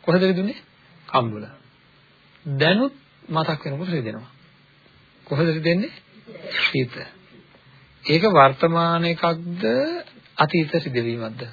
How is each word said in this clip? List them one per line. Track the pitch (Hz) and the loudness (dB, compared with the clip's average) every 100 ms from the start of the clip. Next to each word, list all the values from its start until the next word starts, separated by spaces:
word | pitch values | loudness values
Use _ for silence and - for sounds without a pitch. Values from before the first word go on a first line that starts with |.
කොහෙද | - 175 | 4 4
රිදුනේ? | 190 180 196 - - _ _ _ - | 4 2 -2 -6 -16 _ _ _ -2
කම්බුල. | 131 117 107 107 - _ _ _ _ _ _ _ _ 156 | 0 0 -6 -14 -18 _ _ _ _ _ _ _ _ -8
දැනුත් | 139 156 202 269 - _ _ - | 0 2 4 0 -4 _ _ -4
මතක් | 156 160 151 | -2 -2 -4
වෙනකොට | 156 139 185 | -6 -6 -4
රිදෙනවා. | 165 113 110 123 - _ _ _ _ _ _ _ _ - | -4 -4 -10 -16 -20 _ _ _ _ _ _ _ _ -6
කොහෙද | 139 165 | 0 0
රිදෙන්නේ? | 160 160 175 254 - _ - - - - - | 2 0 0 -2 -10 _ -20 -20 -18 -10 -4
හිත. | - 139 123 - - - - - _ _ _ - - _ - | -2 -2 -4 -6 -16 -20 -20 -20 _ _ _ -20 -20 _ 0
ඒක | 156 | 2
වර්තමාන | 214 170 135 135 170 165 170 170 170 | 4 6 6 6 0 2 0 0 -2
එකක්ද | 165 170 165 175 175 220 247 302 339 - - - | 0 0 -2 -6 -4 -2 0 -2 -6 -12 -20 -18
අතීත | - 151 170 151 | -2 0 2 0
සිදුවීමක්ද? | 170 - 123 117 117 113 110 120 | -2 -2 -4 -4 -6 -8 -12 -16